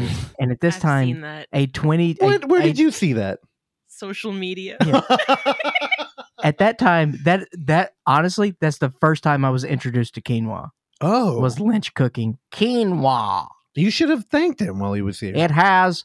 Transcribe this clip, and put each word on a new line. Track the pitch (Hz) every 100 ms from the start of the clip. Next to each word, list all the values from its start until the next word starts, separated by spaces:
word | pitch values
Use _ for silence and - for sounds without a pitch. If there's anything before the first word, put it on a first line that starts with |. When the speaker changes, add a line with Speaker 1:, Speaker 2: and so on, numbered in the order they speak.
| 123 - - -
Speaker 1:
And | 127
at | 120
this | 170 170
Speaker 2:
I've |
Speaker 1:
time, | 160 139 127
Speaker 2:
seen | 123
that. | 151 151 -
Speaker 1:
a | - 139
twenty, | - 151 160 170 160
a, |
Speaker 3:
What? | - 403 269
Where | 359
Speaker 1:
a |
Speaker 3:
did | 160 156
you | 311
see | - 165
that? | 113 98 92 _ _ _ _ _
Speaker 2:
Social | - 202 202 220
media. | 196 185 185 190 - 156
Speaker 1:
Yeah. | 262 -
Speaker 3:
<laughs> | 233 - 269 302 - - 719 285 381 294 - - -
Speaker 1:
At | 151 -
that | 202 226
time, | 247 170 156 131
that, | 147 190 -
that, | 175 143 160 190 -
honestly, | - 139 175 202 202 180
that's | 156 143
the | 143 -
first | 156 156
time | 160 143
I | 135
was | 131
introduced | 135 139 127 120 117 -
to |
quinoa. | - 117 113 95 - - _ -
Speaker 3:
Oh. | 151 233 220 117
Speaker 1:
Was | 127 120
Lynch | 208 220 -
cooking | - 127 - 113 113 _
quinoa. | - 220 247 208 170 135 123 104 95 - - _ -
Speaker 3:
You | 190
should | - 320
have | 302
thanked | 196 294 339 -
him | 190 95
while | 101
he | 101
was | 98 95
here. | 101 98
Speaker 1:
It | 170
has | 151 190 185 185 170